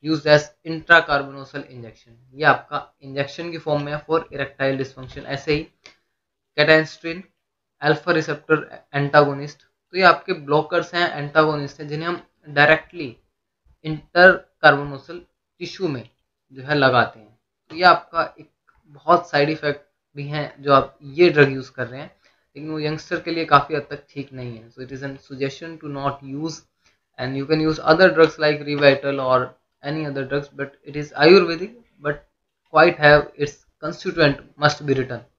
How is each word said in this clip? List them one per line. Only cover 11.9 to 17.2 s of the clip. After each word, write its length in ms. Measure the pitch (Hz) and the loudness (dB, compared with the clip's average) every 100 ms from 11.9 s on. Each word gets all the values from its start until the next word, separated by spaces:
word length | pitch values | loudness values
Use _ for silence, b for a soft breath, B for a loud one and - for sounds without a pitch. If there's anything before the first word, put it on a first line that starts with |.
| 151 165 | -8 -8
हम 160 | 175 - _ 151 | -8 -12 _ -8
डायरेक्टली 680 | 143 147 156 - 175 143 117 _ _ _ _ _ _ 156 | 0 2 2 -2 -14 -14 -14 _ _ _ _ _ _ -12
intercarbonosal 1300 | 151 - 175 180 175 - _ 156 139 143 139 - 175 175 _ _ _ | -12 -4 6 6 6 -4 _ 4 4 -2 -12 -16 -20 _ _ _ _
टिश्यू 280 | 175 - 185 | -16 -8 -6
में 220 | 131 107 _ _ _ _ | -6 -10 _ _ _ _
जो 120 | 131 | -20
है 120 | 131 147 | -4 0
लगाते 440 | 135 123 113 | 2 2 -2
हैं। 200 | 113 | -4